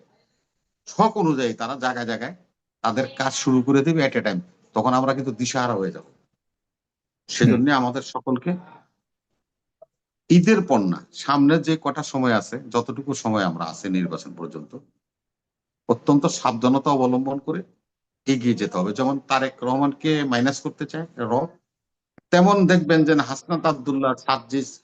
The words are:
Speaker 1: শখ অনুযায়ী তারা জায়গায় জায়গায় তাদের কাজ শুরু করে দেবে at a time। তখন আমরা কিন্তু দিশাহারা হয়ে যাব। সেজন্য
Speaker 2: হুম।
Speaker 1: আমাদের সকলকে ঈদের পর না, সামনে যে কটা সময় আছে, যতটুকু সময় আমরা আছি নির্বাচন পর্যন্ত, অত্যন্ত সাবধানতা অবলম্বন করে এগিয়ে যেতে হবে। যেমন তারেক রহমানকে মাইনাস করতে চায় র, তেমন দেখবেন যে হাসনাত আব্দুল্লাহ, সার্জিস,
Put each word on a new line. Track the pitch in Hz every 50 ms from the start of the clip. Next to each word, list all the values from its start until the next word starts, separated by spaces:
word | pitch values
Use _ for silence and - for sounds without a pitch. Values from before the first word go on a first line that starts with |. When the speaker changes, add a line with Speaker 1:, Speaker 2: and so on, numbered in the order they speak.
| _ _ _ _ _ _ _ _ _ _ _ _ _ _ _ _ _
Speaker 1:
শখ | - - - 214 220 220
অনুযায়ী | 214 185 160 147 131 127 113 110
তারা | - 117 117 139
জায়গায় | 131 127 123 117 120 120
জায়গায় | 117 113 107 120 110 - - _ _ _ _ _ _ _ _
তাদের | - 117 110 127 131 127 -
কাজ | - 131 135
শুরু | - - - 139 127 127
করে | 120 135 139 139
দেবে | 139 165 160 160 139 135
at | -
a | 117
time। | 95 107 92 90 - - _ _ _ _ -
তখন | 110 107 127
আমরা | 123 131 131 143 131
কিন্তু | 139 131 135
দিশাহারা | 110 110 123 120 - 131 123 123 113
হয়ে | 98 95 92
যাব। | 90 - - _ _ _ _ _ _ _ _ _ _ _ _ _ _ _ _ _ _ _ _ _ _ _ _ -
সেজন্য | - - 120 113 104 113 127 147
Speaker 2:
হুম। | 143 131
Speaker 1:
আমাদের | 123 123 123 135
সকলকে | - - - 131 - 135 127 127 - 175 180 180 - - - - _ _ _ _ _ _ _ _ _ _ _ _ _ _ _ _ _ _ _ _ - _ _ _ _ _ _ _ _ -
ঈদের | 170 180 170 214 220 208
পর | 180 - 135 107
না, | 98 90 85 78 - -
সামনে | - - - - 143 143 139 143 160 165
যে | 147 160 160 156
কটা | - 143 135 151
সময় | 143 - - 135 127 123
আছে, | 113 104 95 - - 101 - 113
যতটুকু | 117 120 117 - 117 131 135 143 131
সময় | - - 113 107 107 95
আমরা | 90 82 85 85
আছি | 80 82 - - 95
নির্বাচন | 92 92 87 80 80 78 - 73 64
পর্যন্ত, | 85 82 78 76 78 73 - - - - _ _ _ _ _ _ _ _ _ _ _ _ _ _ _ _ _ _ _ _ -
অত্যন্ত | 117 - - - 143 143 -
সাবধানতা | 165 - - - 127 117 113 123 123 135 139 - 151
অবলম্বন | 143 131 127 127 127 127 131 135 139 139
করে | - 156 165 185 185 - _ _ _ _ _ _ _ _ _ _ _
এগিয়ে | 135 135 123 120 123 110
যেতে | 92 104 92 - 92
হবে। | 90 104
যেমন | 104 135 131 131 139 139
তারেক | - - 135 131 131 131 - -
রহমানকে | 123 123 131 135 143 143 139 - - 156 156 151 143
মাইনাস | 135 123 120 123 135 135 -
করতে | - 147 - - 151
চায় | 143 - 156 165 - _ 127
র, | 117 107 117 131 160 170 - _ _ _ _ _ _ _ _ _ _ _ _ _ _ _
তেমন | - 180 180 202 202 202 185
দেখবেন | 175 185 180 156 147 165 160 151
যে | 151 156
হাসনাত | 147 120 120 135 - - - 175 151 -
আব্দুল্লাহ, | 160 147 135 123 139 135 139 139 131 127
সার্জিস, | - - - 135 123 117 117 131 139 127 - - -